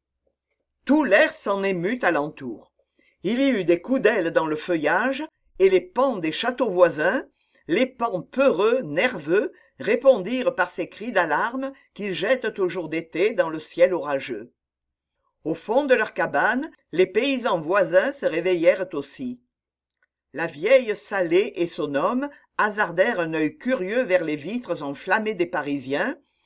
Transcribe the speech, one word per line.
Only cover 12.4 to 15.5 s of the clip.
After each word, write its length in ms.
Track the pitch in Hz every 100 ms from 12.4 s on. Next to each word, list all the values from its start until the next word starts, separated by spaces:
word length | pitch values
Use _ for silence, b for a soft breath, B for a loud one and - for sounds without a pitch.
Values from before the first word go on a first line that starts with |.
| 226 208
au 100 | 180
jour 200 | 185 156
d'été 440 | 160 165 160 208
dans 160 | 220 175
le 120 | 156
ciel 340 | - - 180
orageux. 580 | 170 143 135 135 110 117 _ _ _ _ _ _ _ _ _
Au 100 | 151